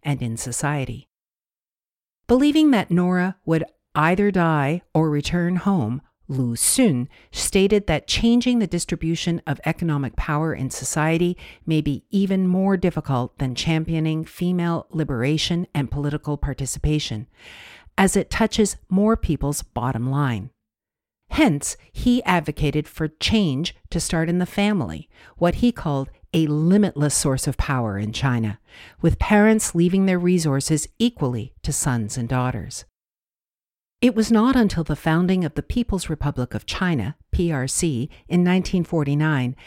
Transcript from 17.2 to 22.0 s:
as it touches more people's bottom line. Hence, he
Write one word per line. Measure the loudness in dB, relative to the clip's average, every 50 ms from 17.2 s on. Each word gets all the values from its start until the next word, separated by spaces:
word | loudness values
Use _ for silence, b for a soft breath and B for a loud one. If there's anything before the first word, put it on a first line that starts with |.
| -10 -12 B B B B B B B B B B B B B 0
as | 2 2 2
it | 0 -2 -2
touches | 0 0 0 0 2 2 0 0 -2 -6 _ -2
more | 0 2 2 2 2
people's | 0 0 -2 -2 -2 -2 -4 -4 -4 -8
bottom | -10 -6 -4 -4 -2 -2 -2 -2 -2
line. | 0 0 0 0 -2 -4 -6 -10 -14 _ _ _ _ _ _ _ _ _ _ _ _ _ _ -4
Hence, | 0 2 2 2 2 0 -2 -6 -10 -10 b b b
he | -2